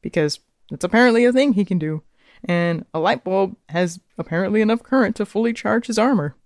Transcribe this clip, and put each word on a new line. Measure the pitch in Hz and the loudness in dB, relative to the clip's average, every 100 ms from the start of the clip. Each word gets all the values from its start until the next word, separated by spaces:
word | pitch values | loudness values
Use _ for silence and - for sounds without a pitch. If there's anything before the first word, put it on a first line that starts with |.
because | 170 - 151 - _ _ _ | -4 -2 -2 -4 _ _ _
that's | 143 | -8
apparently | 180 220 247 233 | 0 4 4 4
a | 240 | 4
thing | 247 285 | 4 2
he | 202 | 2
can | 196 180 | 0 -2
do, | 156 156 _ _ _ _ | -2 -6 _ _ _ _
and | - 175 170 165 - | -4 -2 -2 -4 -6
a | 160 | -4
light | 175 240 | -2 -2
bulb | - 190 190 - _ | -2 -2 -2 -4 _
has | 160 180 170 _ - | -2 -2 -4 _ -12
apparently | - 165 190 214 | -6 -2 0 0
enough | 214 226 | 2 0
current | - 262 220 226 | 0 2 2 -2
to | 202 | -4
fully | 202 233 | -2 -2
charge | 233 214 220 240 | -2 -2 -2 -2
his | 226 | 0
armor. | 233 233 147 - | 2 0 -2 -8